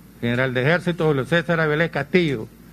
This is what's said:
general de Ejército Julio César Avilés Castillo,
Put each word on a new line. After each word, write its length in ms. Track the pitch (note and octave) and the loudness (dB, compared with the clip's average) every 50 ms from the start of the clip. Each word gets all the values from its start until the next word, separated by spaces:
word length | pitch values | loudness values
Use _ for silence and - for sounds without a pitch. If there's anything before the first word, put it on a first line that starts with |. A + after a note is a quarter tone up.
| - - - - | -20 -20 -14 -6
general 340 | B2 A#2 A#2+ B2 C3 C3 B2 | -4 -2 0 0 0 0 0
de 80 | C3 | 0
Ejército 440 | B2+ D3 F3 E3+ F3 F3 E3+ F3 D#3+ | 2 2 0 0 0 -2 -2 0 0
Julio 200 | D#3 C#3+ C3+ A#2+ | 0 2 0 0
César 340 | - E3+ E3+ - E3+ E3+ D#3+ | 0 0 0 0 0 0 0
Avilés 300 | D#3+ D3+ D3 D#3 E3+ D#3+ | 0 0 0 0 0 -2
Castillo, 580 | - D3 C#3 - - F3+ E3+ D3 C3 G#2+ - - - - - - | -2 -6 -6 2 2 2 2 2 -2 -4 -6 -12 -16 -20 -20 -20